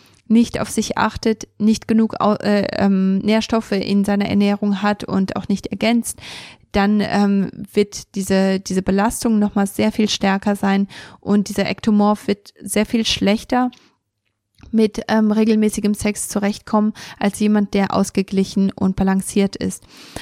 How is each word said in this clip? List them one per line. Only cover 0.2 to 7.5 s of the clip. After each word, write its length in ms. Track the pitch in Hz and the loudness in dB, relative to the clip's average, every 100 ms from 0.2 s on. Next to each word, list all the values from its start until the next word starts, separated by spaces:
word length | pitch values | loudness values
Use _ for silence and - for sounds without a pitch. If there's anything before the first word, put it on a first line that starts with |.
| - | 2
nicht 340 | 226 233 - | 4 4 0
auf 100 | - | -4
sich 260 | - 214 - | -4 -4 0
achtet, 500 | 214 - 226 220 - - | -2 -2 -2 -4 -6 -2
nicht 300 | 208 220 - | 0 0 2
genug 320 | 226 220 - | 2 2 0
au-, 140 | 208 | 0
äh, 320 | 214 - 208 - - | 0 0 0 0 0
ähm, 400 | 196 190 190 190 | 2 2 2 0
Nährstoffe 540 | 202 220 - 226 - | 2 0 0 -2 -2
in 320 | 196 - 202 | -4 0 0
seiner 220 | 196 202 202 | 2 0 0
Ernährung 560 | 202 202 202 208 196 | 2 2 2 0 0
hat 220 | 208 208 | 0 -2
und 320 | - 190 190 - | -2 -2 -2 -4
auch 120 | - | -2
nicht 200 | 196 - | -4 -4
ergänzt, 520 | 196 220 233 - - - - - - _ | -2 0 0 0 -8 -16 -18 -20 -20 _
dann, 280 | 202 202 214 | 0 2 2
ähm, 500 | 202 202 202 196 190 | 2 2 2 2 0